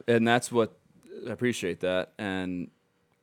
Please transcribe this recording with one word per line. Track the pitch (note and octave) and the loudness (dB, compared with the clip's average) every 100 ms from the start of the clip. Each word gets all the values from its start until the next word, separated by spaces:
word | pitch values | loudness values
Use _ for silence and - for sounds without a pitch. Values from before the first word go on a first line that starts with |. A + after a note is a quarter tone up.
| - | 2
and | A#2 A#2 | 4 4
that's | A#2+ - | 2 2
what, | A#2+ A2 - _ _ - - A#2+ | 0 0 -4 _ _ -20 -14 -10
I | |
appreciate | G#2+ B2 A#2 F#2 E2+ | -2 -2 0 -4 -2
that, | F2+ F#2 - - | 0 0 -2 -6
and | G#2+ F#2+ F#2 F2+ F2 _ _ _ _ _ | -6 -4 -4 -6 -8 _ _ _ _ _